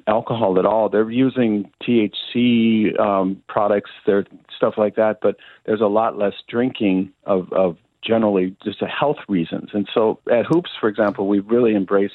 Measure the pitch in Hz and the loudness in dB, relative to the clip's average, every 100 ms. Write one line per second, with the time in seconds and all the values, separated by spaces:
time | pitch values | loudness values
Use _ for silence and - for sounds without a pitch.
0 | - 110 - 117 104 92 101 110 104 104 | 0 -2 -2 0 2 2 2 2 2 0
1 | 110 120 131 127 117 104 98 - - 120 | 0 0 0 2 0 0 -4 -8 0 2
2 | 104 - - 120 123 117 113 110 101 - | 0 -4 -6 0 2 4 4 2 2 0
3 | 107 98 95 95 - - 104 101 - - | 2 2 0 -4 -6 -2 0 0 -2 -8
4 | - 101 - - - - 117 110 107 110 | 0 0 -2 -10 -16 -2 -2 0 -2 0
5 | 110 107 104 95 - - - 107 107 107 | 0 0 -2 -4 -10 -12 -4 0 0 0
6 | 113 - 101 - - 117 127 - 104 95 | 0 -2 -4 -4 -8 -4 -2 0 0 0
7 | 101 _ - 95 90 - 92 82 _ _ | -2 _ -2 -2 -2 0 0 -2 _ _
8 | - 113 107 98 92 95 104 95 104 - | -2 0 2 2 -2 -4 -10 -6 -6 -2
9 | 147 151 - 92 82 85 - 104 98 - | -2 -2 -2 -2 -2 -6 -6 -6 -2 0
10 | 110 - - 117 98 165 175 - 110 107 | 0 -2 0 0 2 0 -2 -4 -2 0
11 | 104 95 98 101 101 120 117 107 92 98 | -2 0 0 0 2 2 2 2 0 0
12 | 101 | -2